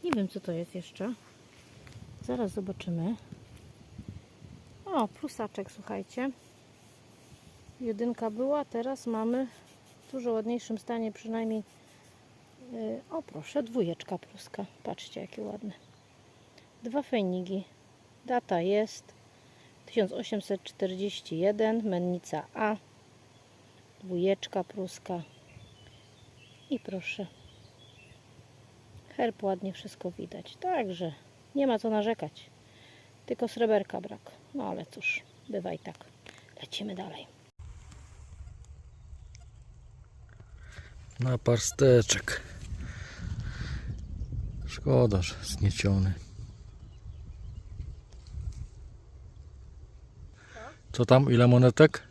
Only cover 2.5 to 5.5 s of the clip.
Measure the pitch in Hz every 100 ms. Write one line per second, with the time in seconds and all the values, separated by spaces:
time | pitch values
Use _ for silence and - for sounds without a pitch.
2.5 | 208 190 185 - 170 170 226 - - -
3.5 | - - - - - - - - - -
4.5 | - - - 392 339 214 - 311 - 214